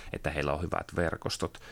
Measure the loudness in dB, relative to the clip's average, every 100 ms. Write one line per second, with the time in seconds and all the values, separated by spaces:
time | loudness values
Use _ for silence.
0 | -8 -2 0 2 2 2 2 0 0 2
1 | 2 2 -2 0 -2 -4 -16